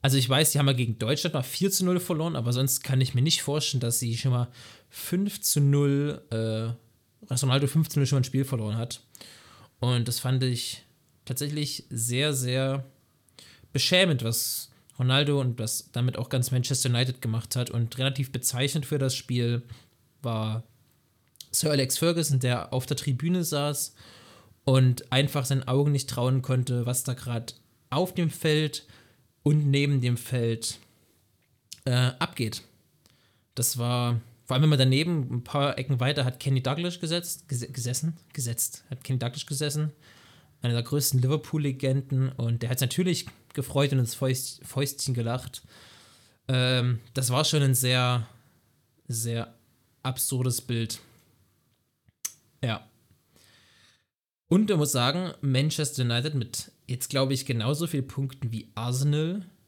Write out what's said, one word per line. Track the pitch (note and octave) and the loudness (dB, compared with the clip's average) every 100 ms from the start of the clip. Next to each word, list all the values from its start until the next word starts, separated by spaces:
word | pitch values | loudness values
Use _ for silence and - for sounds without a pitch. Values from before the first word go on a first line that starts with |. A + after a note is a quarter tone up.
Also | C#3 C3+ | 4 2
ich | A#2+ | 4
weiß, | C3 D#3 | 2 4
die | D3 | 4
haben | C#3 | 4
ja | |
gegen | B2+ A#2+ A2 | 4 0 -2
Deutschland | A2 D3 F3 | -2 0 0
mal | D#3 | -2
vier | B2+ - G3 | -4 -2 0
zu | G3 F#3 | 2 2
null | F3+ | 0
verloren, | F3+ E3 D#3+ D#3 | 0 -2 0 -2
aber | A#2 | 0
sonst | B2 C3+ - | 0 0 0
kann | - C3 | 0 2
ich | C3 | 2
mir | B2 | 2
nicht | C#3 - | 2 2
vorstellen, | - D3 - C3 | 0 -2 0 -2
dass | A#2 A#2 | -2 -2
sie | A#2+ A#2 | -2 -2
schon | C3 | 0
mal | B2 A#2+ - - - _ | 0 -2 -6 -20 -20 _
fünf | - - F3 G3+ - | -14 -4 -2 -2 -2
zu | - - | -2 2
null, | C#3+ C#3+ C#3+ C#3 D3 C#3+ - | 4 4 4 2 0 -4 -6
äh, | A2+ A2+ A2 A2+ A#2+ _ _ _ _ - | -4 -2 -2 -4 -6 _ _ _ _ -6
dass | B2+ | -2
Ronaldo | C3+ C3 C#3+ | 2 2 2
fünf | D#3+ D#3 | 2 2
zu | - | 2
null | C3+ | 2
schon | C#3 | 2
mal | |
ein | B2+ | 2
Spiel | C3+ | 0
verloren | C3+ B2+ G#2+ A2 | -2 -2 -2 -4
hat. | A#2+ - _ - - - - - - _ | -6 -10 _ -20 -20 -20 -20 -20 -20 _
Und | B2 B2 A#2+ | 0 2 0
das | A#2+ | -2
fand | B2+ C3 | 0 2
ich | B2+ A#2+ - - - _ _ _ | 2 -2 -4 -10 -16 _ _ _
tatsächlich | - C3 C#3+ D3+ D3 - - | -8 -6 -4 -2 -4 -6 -8
sehr, | A#2+ A2+ B2 D3 | -6 -2 0 2
sehr | C#3 B2 B2+ C3+ C#3 C3 _ _ _ _ - - - - | 0 0 0 0 -2 -6 _ _ _ _ -20 -20 -20 -4
beschämend, | C#3 - F3+ F#3 C#3 A2+ | -2 4 4 6 4 0
was | A#2 - - - _ _ - | -2 -2 -6 -8 _ _ -2
Ronaldo | B2+ C3+ C#3+ C#3+ | 2 4 4 2
und | B2+ A#2 | 0 -2
was | A2+ - - | -4 -6 -6
damit | - B2 B2+ | -2 -2 -2
auch | B2 | -2
ganz | C3+ B2 | 0 0
Manchester | B2+ B2 C3 C3 | 0 0 0 2
United | A#2+ B2+ B2+ | 2 0 -2
gemacht | A#2 A2 - - | -2 -2 -2 -4
hat. | A#2+ | -2
Und | A#2 A#2 B2 | 0 -2 0
relativ | C3 C3 A#2+ | -2 -2 -4
bezeichnend | B2+ - B2 C#3 D#3+ C3+ | -2 -4 0 0 0 -2
für | D3 | 0
das | C3 B2 | 0 -2
Spiel | - B2 A#2+ A#2+ - - - _ _ _ | -2 0 0 0 -4 -18 -20 _ _ _
war | B2 A2 A2 A2 A2+ _ _ _ _ _ _ _ - | -4 -2 -2 -4 -8 _ _ _ _ _ _ _ -6
Sir | - D#3 | -2 2
Alex | D3 C3 - | 2 2 2
Ferguson, | E3 E3+ D3 C3+ | 2 2 2 2
der | B2 B2 - | 2 0 -2
auf | B2+ B2+ | -4 -2
der | C3+ | -4
Tribüne | - B2+ D#3 F3+ E3 | -2 -2 0 0 0
saß | D3 C#3+ C#3+ - - - - - - - _ - | 0 -2 -2 -6 -10 -20 -20 -20 -20 -20 _ 2
und | C3 B2+ B2+ - | 6 6 4 0
einfach | C3 D3 D3 C3 | 2 2 0 0
seinen | C3+ C3 | -2 2
Augen | C3+ C#3+ | 2 4
nicht | C#3 - | 2 0
trauen | - B2 C3 | -2 2 2
konnte, | C3 B2+ B2+ B2 A#2+ | 2 0 2 0 0
was | B2+ | -2
da | - | -2
grad | B2 - A#2+ A#2+ - _ _ _ | -6 -4 -6 -6 -16 _ _ _
auf | C#3 F3+ | -2 0
dem | - E3 | 0 -2
Feld | - D#3+ D3+ D#3 - - - - _ _ _ | 0 0 2 0 -4 -14 -20 -20 _ _ _
und | - D3+ D3 | 2 4 4
neben | C#3 C#3+ C#3 | 4 4 2
dem | B2 A#2+ | 2 -2
Feld, | - B2+ A#2 A2+ - - - _ _ _ _ _ _ _ _ - | -2 -2 0 -2 -4 -10 -14 _ _ _ _ _ _ _ _ -10
äh, | - B2 B2+ C3 | 0 2 2 0
abgeht. | F3 - A2 - - _ _ _ _ _ _ _ _ - | -6 -4 -6 -6 -14 _ _ _ _ _ _ _ _ -4
Das | A#2+ B2 | -2 0
war, | A#2+ B2 B2 A#2+ - - - | 0 0 2 0 -2 -20 -4
vor | |
allem | B2+ | 4
wenn | D#3 | 4
man | D3 | 6
daneben | C3 C3 E3 E3+ B2+ | 6 4 2 0 -2
ein | B2 | -4
paar | - D3 C#3+ - | -4 0 0 0
Ecken | C3+ C3 | -2 0
weiter | B2+ D3 | 2 0
hat | B2+ B2+ | -2 -2
Kenny | - C3+ | 0 0
Dalglish | B2+ C#3+ F3 F3 | 0 -2 -4 -4
gesetzt, | D#3+ E3+ F3 - - | -4 -4 -6 -12 -8
gese-, | B2+ A#2+ | -8 -6
gesessen, | C3 A#2+ B2+ D#3+ D#3+ _ | -6 -4 -2 -4 -6 _
gesetzt, | - A#2 A#2 - - _ | -8 -6 -4 -6 -6 _
hat | C3 | -14
Kenny | - C3 | -4 -2
Dalglish | B2 B2 - | -2 -6 -8
gesessen, | C#3 D3+ C#3+ D3+ - - - - - _ _ | -4 -4 -2 -4 -6 -20 -20 -20 -20 _ _
einer | A#2+ A#2+ | -2 0
der | |
größten | A#2+ D3 C3+ C3 | 0 0 2 2
Liverpool-Legenden, | B2+ D3+ - D#3 C#3+ C3+ C3+ C3+ C3+ C3+ C3 | 2 0 -2 -2 -2 -2 0 0 0 0 0
und | C3 A#2 A#2 | -2 -2 -2
der | A#2 | -2
hat's | B2+ | -2
natürlich | B2+ - F3+ E3+ - - _ | -2 0 0 0 -4 -16 _
gefreut | - C3 C#3+ C#3+ | -8 -4 0 2
und | C3+ | 2
ins | A#2+ - | 0 0
Fäust-, | C3 B2+ - - - | -2 -2 -4 -12 -10
Fäustchen | - C#3 - - | -4 -4 -4 -4
gelacht. | B2 A#2 B2 - - - - - - - - _ _ - | -2 -2 -4 -6 -16 -18 -20 -20 -20 -20 -20 _ _ -2
Ähm, | C3 B2+ B2+ B2 A#2+ - | 2 2 2 2 0 -4
das | - B2 | -4 0
war | B2 | 2
schon | D3+ D3+ | 2 4
ein | C#3+ C3 | 4 4
sehr, | B2+ B2+ B2 B2 A2+ - _ _ _ _ _ _ _ | 4 4 4 2 -2 -12 _ _ _ _ _ _ _
sehr | A#2 A#2 A#2 - - _ _ _ _ | -6 -4 -4 -6 -12 _ _ _ _
absurdes | C3 B2+ - C3 B2+ A#2+ | -8 -4 -2 0 0 -2
Bild. | - A#2 A2+ - - _ _ _ _ _ _ _ _ _ _ _ - - _ _ | -4 -4 -4 -6 -14 _ _ _ _ _ _ _ _ _ _ _ -14 -14 _ _
Ja. | B2 A2 - _ _ _ _ _ _ _ _ _ _ _ _ _ _ _ _ | -6 -6 -10 _ _ _ _ _ _ _ _ _ _ _ _ _ _ _ _
Und | F3+ G#3 | 2 4
man | F#3 | 2
muss | D3 | 2
sagen, | C3+ B2 D#3 F3+ - | 2 0 0 -4 -4
Manchester | C#3 B2+ D3 D3+ C#3+ - | 0 2 2 0 -4 -2
United | B2 A#2 C#3+ C#3+ | 0 0 0 -4
mit | A2+ - - _ - | -4 -8 -12 _ -10
jetzt, | B2+ - | -8 -4
glaub | C3+ C3 | 0 0
ich, | C3+ - | 0 -2
genauso | A#2+ A2 D3 E3+ | -2 0 -2 -2
viel | D3+ | -4
Punkten | C3 - C3+ - A#2 | -4 -6 -6 -4 -6
wie | A2+ - - | -6 -8 -8
Arsenal. | A#2 B2+ C#3 D3 D#3+ G3 F3+ _ | -4 0 2 2 0 -4 -10 _